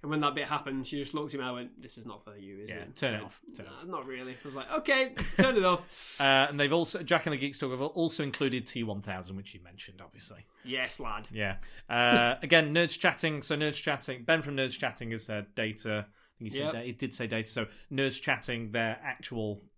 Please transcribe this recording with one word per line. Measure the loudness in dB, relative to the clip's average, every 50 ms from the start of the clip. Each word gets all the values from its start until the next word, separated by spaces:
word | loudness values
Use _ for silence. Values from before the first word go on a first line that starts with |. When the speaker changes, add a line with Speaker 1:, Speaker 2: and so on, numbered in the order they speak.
Speaker 1:
And | -2 0
when | 0 2
that | 2 2 2
bit | 0 -2
happened, | -2 -2 -4 -2 -4 -4 -4 -4
she | -4 -4 -4
just | -4 -4 -4
looked | -4 -4 -4 -4
at | -4
me | -4
and | -4
I | -4
went, | -6 -8 -10 -14 -16
"This | -18 -18 -16
is | -14 -12
not | -12 -14 -12 -14
for | -18 -18
you, | -16 -14 -14 -12 -12
is | -10 -10
Speaker 2:
Yeah, | -10
Speaker 1:
it?" | -10 -10 -12 -8
Speaker 2:
turn | -4 -2 -2 -2
it |
Speaker 1:
Like, | -2 -6
Speaker 2:
off, | -8 -14 -18 _ -18 -16
turn | -14 -14
it | -14
Speaker 1:
"Nah, | -14 -14
Speaker 2:
off. | -10
Speaker 1:
not | -8 -8 -8 -6
really." | -8 -8 -8 -8 -10 -12
I | -12 -12
was | -10 -8
like, | -8 -8 -2
"Okay, | -4 -2 2 4 4 4 4 2 0
<laughs> | -4 -4 -2 4
turn | 6 6 6 6
it | 6 6
off." | 6 4 4 0 -10 -16 -14 -14 -14 -2 4
Speaker 2:
Uh, | 6 8 8 8 6
and | 6 4 2
they've | 2 4
also, | 4 4 4 2 -2 -6
Jack | 0 2 2 2 4
and | 0 -2
the |
Geeks | 0 -2 -4 -4
Talk | -4 -4 -4
have | -2 -2
also | -2 -2 2 2 2 2 2 0
included | -2 -2 0 0 2 2 2 0 -2
T | -4 -4 -4 -2
one | -2 -4 -4
thousand, | -4 -6 -8 -8 -8 -8 -10
which | -10 -10 -12 -16
you | -16 -18
mentioned, | -20 -16 -16 -16 -16 -16 -18
obviously. | -20 -20 -16 -14 -14 -14 -14 -16 -20 _ _ _ -10
Speaker 1:
Yes, | -6 -2 -2 -2 -2 -4 -6
lad. | -6 -6 -6 -6 -8 -8
Speaker 2:
Yeah. | -4 -2 -2 -2 -2 -4 -6 -10 -10 -16 -4 2
Uh, | 4 6 8 8 8 8 8 6 4
<laughs> | 0 2
again, | 6 6 6 6 6 4
Nerds | 2 2 2 0 2
Chatting. | 2 2 2 2 -2 -2 -2 -2
So | -2 -2 0
Nerds | 0 0 0 -2 -2
Chatting, | -2 -2 -2 -2 -2 -8 -8 -6 2
Ben | 4 4 4 4
from | -2 -2
Nerds | 0 0 -2 -2
Chatting | -2 -2 -4 -4 -4 -8 -6
has | -6 -6 -4
said | -4 -4 -4 -4 -6 _
Data. | -2 -2 -2 -4 -6 -4 -2 -2 -2 -2
I | -6 _ _ _ _ _
think | _ -10 -6
he | -4
said | -2 -2
Speaker 1:
Yep. | -2 -2
Speaker 2:
Da-, | -4 -6
he | -6
did | -6 -4 -6 -6 -4
say | -4 -4
Data. | -2 0 -2 -2 -2
So | -2 -4 -4 -4 -6 -20 -14 -6
Nerds | -2 0 0 0 0 -2
Chatting, | 0 0 0 0 0 -4 -4 -4 -4 -4 -2
their | 0 0 0 -2 -4 -6
actual | -8 -8 -8 -10 -8 -6 -4 -2 -2 -4 -6 -10 -20 _